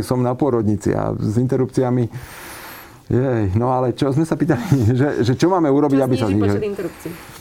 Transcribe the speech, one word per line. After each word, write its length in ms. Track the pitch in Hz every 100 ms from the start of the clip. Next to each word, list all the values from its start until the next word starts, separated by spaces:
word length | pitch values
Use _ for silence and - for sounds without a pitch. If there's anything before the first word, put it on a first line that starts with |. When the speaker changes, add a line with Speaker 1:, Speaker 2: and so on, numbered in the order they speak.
| 104
Speaker 1:
som 160 | 127
na 80 | 123
pôrodnici 640 | 123 147 117 104 104 104
a 160 | 98 110
s 320 | 110 110 107
interrupciami... 640 | 127 131 131 - 127 123 113 - - - - - - - - - -
Jej, 400 | 120 135 120 98 101
no 160 | 123
ale 240 | 127 127 117
čo 160 | 151
sme 80 | 139
sa 160 | 160 151
pýtali, 240 | 165 139 - 139
<laughs> 180 | 107 123
že, 260 | 143 - 120
že 80 |
čo 160 | 127 165
máme 160 | 185 151
urobiť, 320 | 139 147 139
Speaker 2:
Čo 80 | 131
Speaker 1:
aby 80 |
sa 120 | 127 110
Speaker 2:
znížiť 80 | 101
počet 160 | 101
Speaker 1:
znížili? 160 | 101 208
Speaker 2:
interrupcií? 420 | 202 170 - 165 170 - -